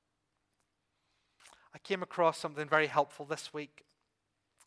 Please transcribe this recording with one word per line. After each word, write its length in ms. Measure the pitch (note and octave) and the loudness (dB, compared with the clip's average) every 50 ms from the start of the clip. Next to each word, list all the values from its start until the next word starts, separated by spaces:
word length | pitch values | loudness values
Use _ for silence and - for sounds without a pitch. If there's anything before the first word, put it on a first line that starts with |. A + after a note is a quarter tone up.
| _ _ _ _ _ _ _ _ _ _ _ _ _ _ _ _ _ _ _ _ _ _ _ _ _ _ _ _ - - - _ _ _ - | _ _ _ _ _ _ _ _ _ _ _ _ _ _ _ _ _ _ _ _ _ _ _ _ _ _ _ _ -20 -20 -20 _ _ _ -20
I 40 | - | -16
came 260 | - - G3 F3+ F3+ | -6 -4 -4 -4 -4
across 340 | - - - E3+ D#3+ D#3 - | -6 0 4 4 4 4 2
something 300 | - D#3+ D3 D3 D3+ C#3+ | -6 -8 -6 -6 -4 2
very 200 | D#3 D#3 D3+ C#3 | 4 4 4 4
helpful 380 | B2+ D3+ C#3+ - - - D3 | 2 0 0 0 -2 -16 -8
this 280 | C#3 D#3 - - - - | -8 -8 -8 -8 -10 -10
week, 320 | D3+ D3 C#3+ _ - _ _ _ _ _ _ _ _ _ _ _ _ _ _ _ _ - | -10 -10 -10 _ -20 _ _ _ _ _ _ _ _ _ _ _ _ _ _ _ _ -20